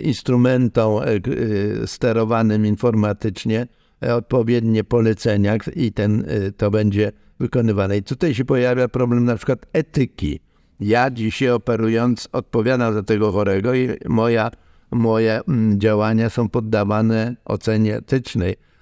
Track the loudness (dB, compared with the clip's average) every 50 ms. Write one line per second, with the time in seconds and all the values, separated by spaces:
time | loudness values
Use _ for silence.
0 | -2 -2 -4 -4 -2 0 2 4 4 4 4 2 2 2 2 2 2 2 2 0
1 | 0 0 -2 -2 -2 -4 -4 -2 -2 -2 -2 -2 -2 -2 -4 -4 -6 -8 -6 -2
2 | -2 0 0 0 0 0 0 2 2 2 2 2 2 0 0 0 0 0 2 2
3 | 0 0 -2 -2 -4 -6 -6 -4 -4 -2 -2 -2 -4 -6 _ _ _ _ _ _
4 | -4 -2 -2 -2 -2 0 0 0 2 2 0 2 2 2 2 0 0 0 0 2
5 | 2 2 0 0 0 0 2 2 2 2 0 -2 -4 -6 -6 -4 -4 -2 -2 -2
6 | 0 0 0 0 -2 -4 -4 -4 -4 -6 -4 -2 0 0 2 2 2 2 2 2
7 | 0 0 -2 -8 _ _ _ -6 -6 -2 0 0 0 2 2 0 0 0 -2 -4
8 | -4 -6 -4 -4 -2 -2 -2 -2 -2 0 0 2 2 2 2 0 0 0 0 -2
9 | 0 0 2 2 2 0 0 -2 -2 -4 -4 -4 -6 -4 -4 -4 -4 -2 -2 -2
10 | -2 -2 -4 -6 -6 -6 -6 -8 -12 _ _ _ _ _ _ -6 -2 0 2 2
11 | 2 0 -2 -2 -4 -4 -2 0 0 0 0 0 0 -2 -2 0 0 0 2 2
12 | 2 0 0 -2 -6 -6 -6 -6 -6 -2 -2 0 0 2 0 2 0 0 0 -2
13 | 0 0 0 2 2 2 2 0 0 0 0 0 0 0 0 0 0 -2 -4 -6
14 | -4 -2 0 2 2 2 2 0 0 -2 -6 -12 _ -20 _ -20 _ _ -2 0
15 | 2 2 2 2 2 2 0 -2 -2 -2 0 2 2 2 2 2 2 2 2 2
16 | 2 2 2 2 0 0 0 -2 -2 -2 -2 -4 -2 0 0 0 2 0 0 2
17 | 2 2 2 0 -2 -4 -6 -10 _ -6 -6 -4 -2 0 2 2 2 0 0 -4
18 | -4 -2 -2 -2 -2 -4 -4 -2 -2 -2 -4 -6 _ _ _ _